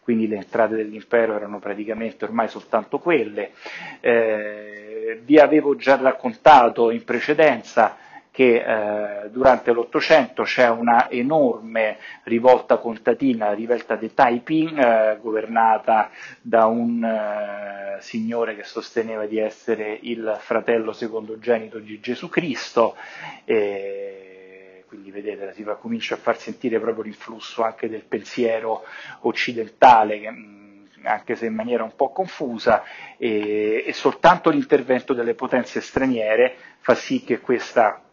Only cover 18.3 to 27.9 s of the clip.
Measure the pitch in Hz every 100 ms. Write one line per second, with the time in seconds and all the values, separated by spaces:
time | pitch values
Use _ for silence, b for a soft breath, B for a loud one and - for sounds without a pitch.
18.3 | 117 113 104 101 113 110 120 113 110 107
19.3 | 107 110 - - 107 107 107 120 117 110
20.3 | 107 - 117 107 117 110 107 117 110 107
21.3 | 110 120 113 110 113 107 107 120 123 180
22.3 | - 170 117 - - 110 - B B B
23.3 | B - 113 101 101 98 98 98 98 95
24.3 | 95 95 95 95 92 92 104 98 101 104
25.3 | 98 98 - 104 104 117 117 - 107 -
26.3 | 113 - - 127 110 110 110 107 104 -
27.3 | 113 - - 113 110 113